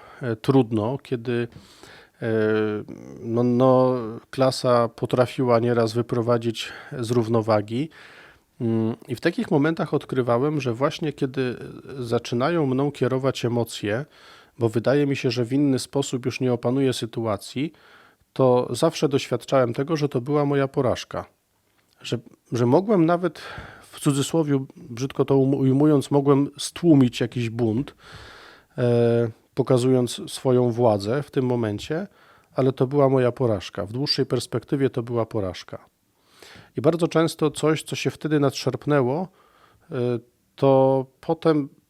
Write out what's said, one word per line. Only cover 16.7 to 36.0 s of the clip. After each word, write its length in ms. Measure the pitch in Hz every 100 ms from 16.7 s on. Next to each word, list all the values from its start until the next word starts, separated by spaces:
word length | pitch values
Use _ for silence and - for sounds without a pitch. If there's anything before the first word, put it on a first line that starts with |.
| 131 131
sytuacji, 800 | 117 117 - 113 101 - 127 156 - _ - _ _ _
to 340 | - 131 123 123
zawsze 380 | 120 165 - 151
doświadczałem 640 | 131 - 123 - 135 120
tego, 240 | 120 139 160
że 120 | 147
to 120 | 131
była 240 | 120 147 143
moja 220 | 143 135
porażka. 580 | - 123 95 - 87 - _ _ _ _ _ _ _
Że, 160 | - 117 - _ _
że 140 | 117 120
mogłem 400 | 147 196 202 160
nawet, 360 | 175 180 - - - - -
w 180 | - -
cudzysłowie, 640 | 151 139 131 165 147 139 135 -
brzydko 500 | 170 117 135 - 135
to 120 | 139
um-, 160 | 135
ujmując, 580 | 139 135 131 151 147 127
mogłem 380 | 143 139 139 143 -
stłumić 640 | - - 170 143 123 -
jakiś 280 | 120 127 117
bunt, 460 | 117 117 110 143 - - - - - - - _ -
e, 520 | 123 120 117 117 117 - _
pokazując 680 | - 123 131 127 131 123 - -
swoją 440 | - 135 123 123
władzę 520 | 113 123 104 101 139
w 80 | 139
tym 140 | 139 127
momencie, 600 | 120 110 101 - 156 202 _ _ _ _ -
ale 160 | 135
to 160 | - 127
była 220 | 143 135
moja 220 | 135 123
porażka. 540 | 117 123 104 - - 92
W 80 |
dłuższej 320 | 120 143 - 131
perspektywie 640 | 123 - 120 - 143 135
to 140 | -
była 220 | 117 120 110
porażka. 640 | 113 95 87 - - - _